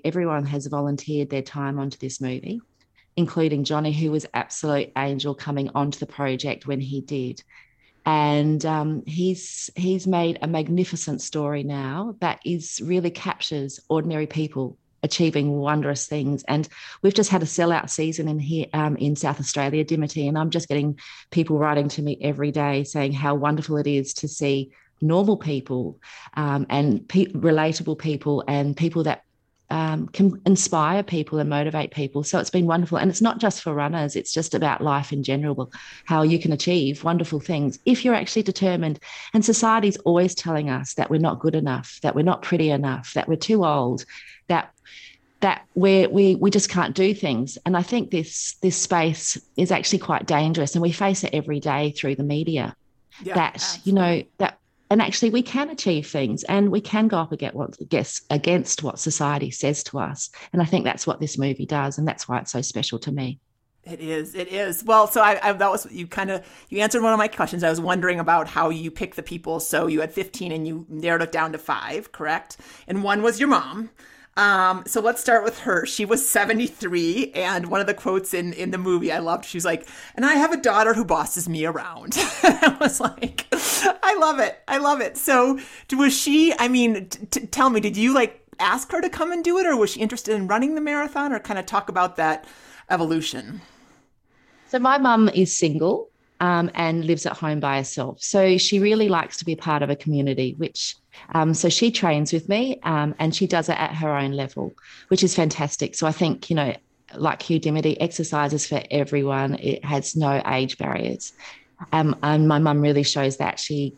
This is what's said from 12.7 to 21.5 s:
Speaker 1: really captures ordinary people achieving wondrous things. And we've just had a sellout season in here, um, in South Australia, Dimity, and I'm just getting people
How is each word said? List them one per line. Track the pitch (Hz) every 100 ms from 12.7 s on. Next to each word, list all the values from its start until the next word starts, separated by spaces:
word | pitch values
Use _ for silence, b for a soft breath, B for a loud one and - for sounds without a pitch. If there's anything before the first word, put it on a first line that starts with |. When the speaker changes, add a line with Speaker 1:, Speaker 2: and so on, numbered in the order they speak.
| -
Speaker 1:
really | 143 180 175
captures | 170 190 - - 147 139 - -
ordinary | 160 156 156 151
people | 156 156 135 127 - _ _
achieving | 151 - 165 147 147
wondrous | 143 143 151 143 143 -
things. | 151 135 139 -
And | 151 151 B B B
we've | 196
just | 202 202
had | 190
a | 160
sellout | - 170 170 -
season | - 160 160 156
in | 151
here, | 143 160 -
um, | 151 151 151
in | 147 147
South | 151 147
Australia, | 139 - 139 156
Dimity, | 151 165 147 156 143
and | 156
I'm | 160
just | 165 160
getting | 147 147 147 B B B
people | 175 160